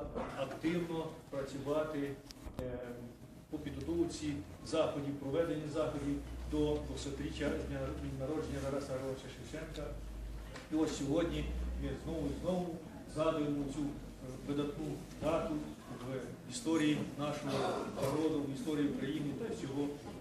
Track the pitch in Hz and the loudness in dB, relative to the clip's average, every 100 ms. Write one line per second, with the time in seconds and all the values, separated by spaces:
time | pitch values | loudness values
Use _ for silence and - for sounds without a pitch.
0 | - - - - 135 - 156 175 170 165 | 8 -2 -4 -2 -4 0 0 2 0 -2
1 | 156 - - 139 135 135 131 151 151 147 | -2 -6 -6 -4 -4 -4 0 2 2 0
2 | 139 139 - - - - 127 123 123 120 | -2 -4 -10 -12 -10 -6 -4 -4 -6 -8
3 | 120 - - - - 151 143 135 143 170 | -10 -12 -16 -16 -8 -6 -4 -4 0 2
4 | 151 - 151 139 - - - 160 151 143 | 2 2 -2 -2 -4 -10 0 4 4 2
5 | 139 - 135 147 165 151 151 156 151 147 | -2 -2 0 2 4 2 0 2 2 2
6 | 139 143 - - - 151 151 151 - 131 | 0 0 -2 -6 0 4 4 4 0 -4
7 | 143 135 143 - 143 - 143 139 131 - | -4 -2 -2 0 0 2 0 -2 -2 -2
8 | 143 131 131 156 143 139 135 139 139 131 | -4 -2 0 0 0 0 0 0 0 -2
9 | 135 131 127 117 - 151 160 - - - | -2 -4 -6 -8 -8 -6 -6 -4 -4 -6
10 | - - - - - - - 151 151 - | -6 -6 -6 -6 -8 -8 0 4 4 4
11 | 139 160 170 151 151 - - - 139 131 | 4 4 6 4 0 0 0 0 0 -2
12 | 151 165 143 - 165 185 170 165 - - | -2 0 0 0 2 2 2 -2 -8 -10
13 | - 151 160 156 147 143 135 139 143 - | -4 2 4 6 4 2 0 0 0 -2
14 | - - 131 127 - 143 147 - 156 - | -8 -8 -8 -6 0 2 2 0 -2 -2
15 | - - 156 165 160 151 - - - 120 | -6 -2 2 4 4 0 -2 -6 -8 -6
16 | 123 131 - - - - 160 160 151 147 | -4 -4 -4 -8 -8 -4 4 6 6 4
17 | - - 147 139 143 135 127 117 - - | 2 -2 -2 0 0 2 2 0 -2 0
18 | 135 147 160 147 135 135 156 147 139 123 | 2 4 4 4 2 0 0 4 4 2
19 | 135 156 143 139 - - 147 135 143 - | 0 0 0 0 -2 -2 -2 0 0 -2
20 | - - | -8 -6